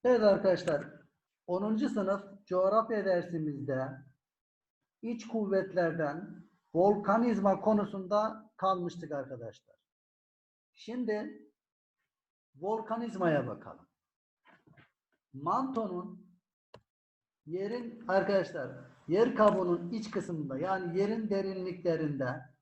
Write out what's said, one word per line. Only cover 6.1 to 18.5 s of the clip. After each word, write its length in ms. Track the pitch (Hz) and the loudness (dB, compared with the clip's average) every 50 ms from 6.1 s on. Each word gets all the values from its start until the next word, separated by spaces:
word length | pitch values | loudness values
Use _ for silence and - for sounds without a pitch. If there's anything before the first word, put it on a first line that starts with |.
| 147 165 202 - - - - _ _ _ _ _ _ | -2 -6 -10 -12 -16 -18 -20 _ _ _ _ _ _
volkanizma 880 | 160 180 202 214 208 - 190 202 226 240 247 220 190 190 202 190 - | 4 6 6 4 4 2 2 2 4 4 2 2 2 4 4 2 4
konusunda 920 | - 214 214 208 202 - - 190 190 180 208 208 214 220 - - - - _ _ | 4 2 4 4 2 0 -4 -10 -6 -2 0 0 0 0 -4 -8 -16 -20 _ _
kalmıştık 540 | 190 190 190 180 175 170 165 175 165 151 | 0 0 0 0 -2 -6 -6 -8 -10 -8
arkadaşlar. 640 | 151 143 131 127 135 117 113 110 - - _ _ _ _ _ _ _ _ _ _ _ _ _ _ _ _ _ _ _ _ _ _ _ | -8 -8 -8 -8 -10 -12 -12 -14 -14 -16 _ _ _ _ _ _ _ _ _ _ _ _ _ _ _ _ _ _ _ _ _ _ _
Şimdi 760 | _ - - 233 254 247 214 214 214 214 - - - - - _ _ _ _ _ _ _ _ _ _ _ _ _ _ _ _ _ _ _ _ _ | _ -12 -10 -6 -4 -2 -2 -2 -4 -4 -8 -12 -16 -20 -20 _ _ _ _ _ _ _ _ _ _ _ _ _ _ _ _ _ _ _ _ _
volkanizmaya 920 | 131 156 196 220 220 214 - 226 226 240 233 - 185 180 170 156 143 127 120 | -10 -6 -4 -4 -4 -4 -6 -6 -6 -6 -8 -4 -2 0 2 2 2 0 -2
bakalım. 400 | 104 - - - 80 - - _ _ _ _ _ _ _ _ _ _ _ _ _ - _ _ _ _ - - _ _ _ _ _ _ _ _ _ _ | -8 -10 -12 -18 -18 -18 -20 _ _ _ _ _ _ _ _ _ _ _ _ _ -20 _ _ _ _ -20 -20 _ _ _ _ _ _ _ _ _ _
Mantonun 920 | 135 143 165 196 240 262 262 262 226 220 196 180 175 - - - - - - _ _ _ _ _ _ _ _ _ - _ _ _ _ _ _ _ _ _ _ _ _ _ | -8 -4 -2 -2 -2 -2 -2 -4 -4 -4 -4 -6 -8 -8 -10 -14 -16 -20 -20 _ _ _ _ _ _ _ _ _ -20 _ _ _ _ _ _ _ _ _ _ _ _ _
yerin, 640 | 151 165 185 196 208 233 247 240 233 - - - - | -10 -8 -6 -6 -4 -6 -6 -8 -10 -12 -14 -4 2
arkadaşlar, 640 | 185 196 185 196 202 190 170 - | 2 2 4 4 2 2 2 0